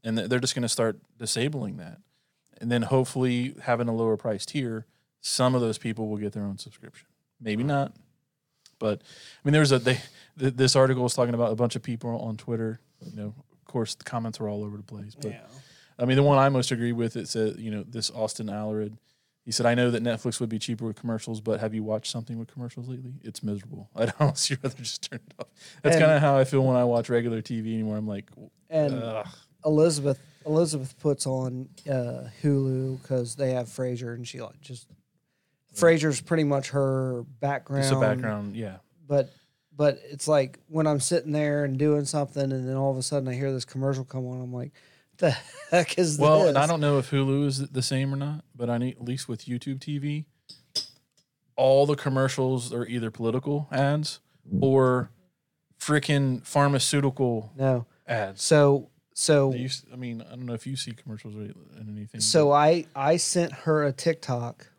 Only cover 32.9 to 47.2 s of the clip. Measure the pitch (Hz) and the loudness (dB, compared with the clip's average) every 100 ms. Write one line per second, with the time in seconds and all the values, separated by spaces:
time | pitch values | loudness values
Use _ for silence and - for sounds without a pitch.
32.9 | 131 - 131 120 - 135 127 123 - 127 | -6 -4 -2 -2 -2 -2 -2 -4 -4 -4
33.9 | 123 123 117 120 131 113 - - 123 - | -4 -8 -10 -12 -12 -14 -16 -18 -18 -18
34.9 | - _ _ _ _ _ _ _ - 170 | -20 _ _ _ _ _ _ _ 4 6
35.9 | 165 156 139 - 165 147 139 135 139 135 | 6 2 -2 -2 0 2 0 0 0 0
36.9 | 131 131 123 120 127 139 139 - 139 135 | 0 -2 -6 -10 -6 -4 -4 -4 -2 2
37.9 | 135 131 127 117 104 104 107 107 95 _ | 4 2 2 -2 -4 -6 -8 -10 -12 _
38.9 | _ 151 143 131 _ _ _ _ 143 147 | _ -2 0 0 _ _ _ _ 0 0
39.9 | - 127 143 - 151 131 - _ 156 156 | 0 -12 -8 2 2 2 -6 _ 0 2
40.9 | 147 - 175 156 151 147 147 143 131 151 | 2 2 0 0 0 0 0 0 2 2
41.9 | 147 139 151 143 143 135 131 127 131 135 | 2 0 -2 -2 -2 -2 -2 -2 0 0
42.9 | 131 123 143 131 127 139 131 - 131 135 | 0 -2 -2 -2 -4 -2 -4 -6 -4 -2
43.9 | 135 127 131 123 127 123 123 131 _ _ | -2 -6 -8 -8 -8 -8 -8 -10 _ _
44.9 | _ _ _ 170 123 - - - 175 170 | _ _ _ 0 0 -6 -20 0 2 2
45.9 | - 170 147 147 156 175 139 156 165 147 | 0 0 4 6 8 6 4 2 2 2
46.9 | 143 131 139 | 2 2 0